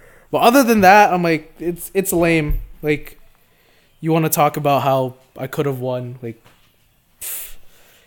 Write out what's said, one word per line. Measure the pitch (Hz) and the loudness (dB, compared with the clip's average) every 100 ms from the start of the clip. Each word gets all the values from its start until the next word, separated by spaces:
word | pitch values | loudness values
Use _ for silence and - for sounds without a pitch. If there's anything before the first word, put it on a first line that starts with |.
| - - - | -20 -20 -6
But | 139 | 2
other | 202 269 | 4 4
than | 233 220 | 4 4
that, | 185 208 202 | 6 8 6
I'm | 180 | 2
like, | 170 160 - - | 0 -2 -6 -10
it's, | 165 170 - | -8 -8 -6
it's | 196 190 | -6 -2
lame. | 175 170 165 151 - - - | 0 2 2 0 -4 -6 -8
Like, | 151 147 - - - _ _ _ _ _ _ - | -4 -4 -6 -20 -20 _ _ _ _ _ _ -10
you | 160 | -2
wanna | 160 160 | 0 0
talk | 160 151 151 | 0 0 0
about | 143 135 | 0 0
how | 135 135 127 123 _ - | 0 0 -2 -8 _ -14
I | 131 | -10
could | - 143 | -6 -6
have | 127 | -4
won? | 127 127 123 123 | -6 -6 -8 -12
Like, | 117 113 _ _ _ _ _ _ _ - | -14 -14 _ _ _ _ _ _ _ -18
pff. | - - - - - - _ _ | -14 -14 -14 -18 -18 -20 _ _